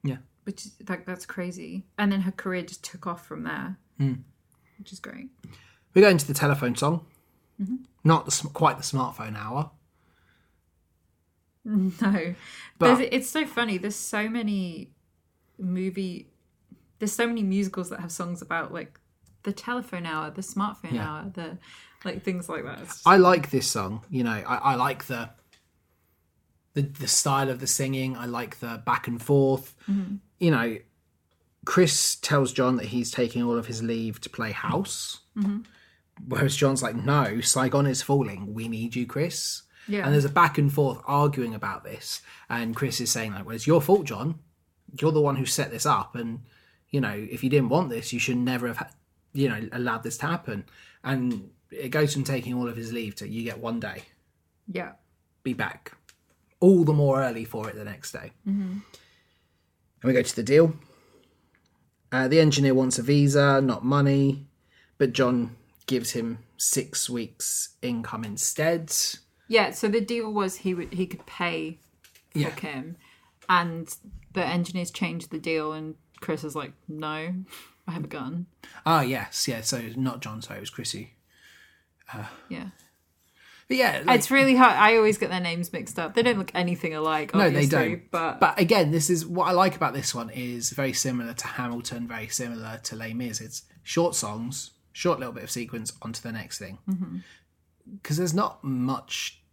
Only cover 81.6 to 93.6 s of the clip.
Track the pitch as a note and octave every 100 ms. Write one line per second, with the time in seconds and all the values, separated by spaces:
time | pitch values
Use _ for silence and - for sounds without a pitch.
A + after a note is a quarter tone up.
81.6 | _ _ _ _ - A2+ G#2 - - -
82.6 | G3 - _ _ _ _ _ _ - -
83.6 | _ C4 A#3+ C3+ C#3 B3 - C4+ C4+ C4
84.6 | B3+ D3 G#3+ A3+ G#3+ G#3 F3 F3+ F3 E3+
85.6 | F3 E3 - - E3 G#3+ A#3 A3 F#3 F#3
86.6 | F3 F3 E3+ D#3 D#3 D#3 D3+ F#3+ F#3 C#3
87.6 | C#3+ E3 D#3+ E3+ - F3 D#3+ - - -
88.6 | F3 A3 D#3 E3 D3 F3 E3 F3 F3 F3+
89.6 | F#3+ - D3+ C3 - A#2+ A2+ A2+ B2 A#2+
90.6 | A2+ - C3+ B2+ C3+ B2 A#2 A#2 - -
91.6 | B2 A#2+ A#2 A#2+ A#2+ A2+ A2 - A#2+ A#2
92.6 | A2 A2+ - A2 A2+ A2+ B2 A2 A2+ -